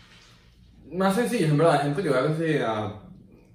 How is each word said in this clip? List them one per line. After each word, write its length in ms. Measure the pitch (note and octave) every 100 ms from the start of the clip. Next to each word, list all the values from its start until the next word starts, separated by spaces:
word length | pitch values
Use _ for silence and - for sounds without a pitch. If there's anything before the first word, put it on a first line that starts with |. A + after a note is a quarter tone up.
| - - - - - - - - -
más 240 | F3 F#3+ A3+
sencillos, 340 | A#3+ A#3+ D3+
en 60 | D3
verdad, 240 | E3 C#3+
gente 200 | C#3+ E3
que 60 | D#3
va 100 | B2+
a, 580 | D3+ D#3+ D#3+ C#3+ A2+ G#2+ G#2
a 160 | - - - - - -